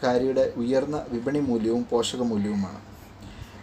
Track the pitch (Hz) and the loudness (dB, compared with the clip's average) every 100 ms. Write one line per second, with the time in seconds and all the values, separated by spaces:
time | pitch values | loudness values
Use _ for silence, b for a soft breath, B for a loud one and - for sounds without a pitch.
0 | 131 123 131 131 127 120 120 131 143 151 | 2 2 4 4 2 2 2 2 2 -4
1 | - 117 127 147 139 117 110 120 120 117 | -4 -4 0 0 2 2 2 0 2 2
2 | 117 127 120 107 104 104 95 - - - | 2 0 0 0 0 0 -2 -6 -16 -18
3 | - - B B B B | -20 -18 B B B B